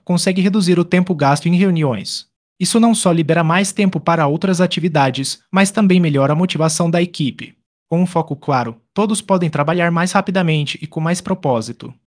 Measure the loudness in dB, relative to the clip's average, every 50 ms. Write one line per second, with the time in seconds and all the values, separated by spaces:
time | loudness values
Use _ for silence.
0 | _ -2 -2 0 0 0 0 2 0 2 2 2 2 2 2 2 2 2 2 0
1 | 0 0 0 0 2 2 2 2 0 0 2 2 2 2 2 0 0 -2 -2 -4
2 | -8 -10 -12 -12 -14 _ _ _ _ _ _ -6 -4 0 2 4 4 4 2 2
3 | 2 2 2 2 2 2 2 2 2 2 2 0 0 -2 -2 0 0 0 0 -2
4 | -2 -2 0 2 2 0 0 0 0 -2 0 2 0 0 0 -2 -2 0 2 2
5 | 2 2 0 -4 -6 -8 -8 -12 _ -4 0 0 0 2 2 2 4 4 4 4
6 | 4 2 2 2 2 2 2 0 0 -2 0 0 0 0 0 0 -2 0 2 0
7 | 0 -2 -2 -4 -4 -4 -4 -8 -14 -18 -18 _ _ _ _ _ _ -4 -2 0
8 | 0 0 0 -4 -4 -4 -6 -8 -4 -2 -2 -2 -2 -4 -8 _ _ _ -4 -2
9 | -2 -2 -2 -4 -2 -2 -2 0 0 -2 -2 -2 -2 -2 0 0 0 0 0 0
10 | -2 0 0 -2 -2 0 -2 0 0 2 0 0 -2 -4 -8 -10 -12 -10 -8 -4
11 | -2 -2 -2 -4 -2 -6 -6 -4 0 -2 0 0 -2 -6 -12 -14 -16 -18 -18 _
12 | _